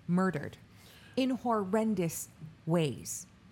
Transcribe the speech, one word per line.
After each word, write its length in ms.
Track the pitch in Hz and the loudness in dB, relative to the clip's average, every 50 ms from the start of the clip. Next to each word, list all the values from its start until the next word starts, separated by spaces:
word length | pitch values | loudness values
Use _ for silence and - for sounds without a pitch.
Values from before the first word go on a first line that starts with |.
| - - | -4 0
murdered 480 | 175 180 190 190 165 143 - - - - - - - - - - - - - - - | 2 2 4 2 0 -2 -4 -8 -10 -14 -18 -20 -20 -20 -20 -20 -20 -20 -20 -6 -2
in 140 | - 269 254 | 0 0 0
horrendous 960 | 262 - - 247 226 214 202 185 190 220 220 220 214 185 175 165 - - - - - - - - - - - | 0 -2 0 0 0 0 0 2 2 2 2 2 2 0 0 0 -2 -6 -10 -12 -14 -16 -18 -18 -18 -8 -2
ways. 600 | 156 165 175 160 143 110 - - - - - - - - - - - | 0 2 2 2 2 -2 -4 -8 -10 -10 -10 -12 -16 -20 -20 -20 -20